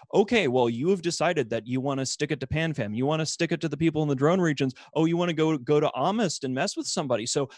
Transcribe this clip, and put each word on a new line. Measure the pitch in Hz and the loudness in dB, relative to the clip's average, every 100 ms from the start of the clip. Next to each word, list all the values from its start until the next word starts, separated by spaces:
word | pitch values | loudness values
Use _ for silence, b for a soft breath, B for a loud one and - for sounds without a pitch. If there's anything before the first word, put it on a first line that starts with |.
| b | b
"Okay, | 170 214 240 160 | 2 4 4 2
well, | 123 120 | 4 2
you | 117 156 | 2 0
have | 196 | 0
decided | 170 - 156 165 117 | 0 0 0 0 -2
that | 113 110 | -2 -4
you | 127 | -4
wanna | 131 135 131 | -2 -4 -4
stick | - 147 | -4 -2
it | 151 | -4
to | 131 | -4
PanFam. | 151 165 143 104 110 | -2 -2 -2 -4 -2
You | 135 | 0
wanna | 156 156 | 0 -2
stick | - 165 | -2 -2
it | 165 | -2
to | 165 | -4
the | 143 | 0
people | 165 156 | 0 2
in | 151 | 0
the | 135 | 2
drone | 143 190 | 4 4
regions. | 170 143 135 - b - | 2 2 -2 -4 b 0
Oh, | 160 | 2
you | 170 | 2
wanna | 175 | 0
go, | 156 156 156 | 0 0 0
go | 123 147 | 2 2
to | 151 127 | 2 0
Amist | 143 214 196 - | -2 0 -2 -2
and | 135 127 | -4 -2
mess | 185 - | -2 -4
with | 302 | -6
somebody. | - 147 117 120 | -4 -2 -2 0
So | 147 135 | -2 -2